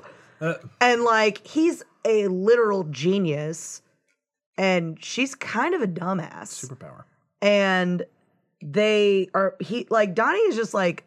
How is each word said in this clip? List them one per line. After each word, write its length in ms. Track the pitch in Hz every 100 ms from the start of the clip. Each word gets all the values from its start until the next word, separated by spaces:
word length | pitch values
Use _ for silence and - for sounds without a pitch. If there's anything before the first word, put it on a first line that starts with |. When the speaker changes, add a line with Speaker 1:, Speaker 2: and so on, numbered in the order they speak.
| - - - _
Speaker 1:
Uh. 140 | 160 160 - -
Speaker 2:
And, 240 | 247 240
like, 420 | 240 220 214 - -
he's 340 | 294 330 294 - _ 220
a 220 | 220 202
literal 560 | 185 202 240 220 196
genius, 1000 | 156 131 165 196 175 147 151 165 - - _ _ _ _ _ _ _ -
and 480 | 190 185 165 156
she's 300 | - - 262
kind 400 | - - 214 294
of 80 | 359
a 60 | 208
dumbass. 760 | 170 175 190 160 85 101 -
Speaker 1:
Superpower. 420 | 131 131 143 - - _ _ _
Speaker 2:
And 640 | 202 202 196 185 180 180 - _ _ _ _ _
they 640 | 151 160 214 214 208 196 185
are, 220 | 190 190 -
he, 280 | 170 240 -
like, 240 | 220 214
Donnie 240 | 170 240 381
is 140 | 427 226
just, 200 | 226 208
like, 280 | 180 -